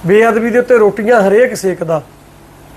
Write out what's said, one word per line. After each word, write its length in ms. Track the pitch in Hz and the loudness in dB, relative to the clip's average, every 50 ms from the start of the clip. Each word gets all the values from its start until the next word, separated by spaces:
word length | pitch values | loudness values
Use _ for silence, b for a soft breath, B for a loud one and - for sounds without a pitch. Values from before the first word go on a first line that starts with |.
| - | 0
ਬੇਅਦਬੀ 440 | 165 196 214 226 233 214 226 220 240 | 2 2 2 2 2 0 -2 -2 0
ਦੇ 80 | 214 247 | -2 -2
ਉੱਤੇ 200 | 247 240 254 233 | 0 2 2 2
ਰੋਟੀਆਂ 500 | 214 202 196 - 208 220 240 220 190 196 | 2 0 0 -2 -2 0 2 2 2 2
ਹਰੇਕ 280 | 196 220 254 254 220 | 2 2 0 0 -2
ਸੇਕਦਾ, 460 | - - 190 175 170 180 165 165 151 123 - - - - - - - - - - - - - - | -6 -6 -6 -6 -6 -6 -6 -6 -6 -6 -12 -20 -20 -20 -20 -20 -20 -20 -20 -20 -20 -20 -20 -20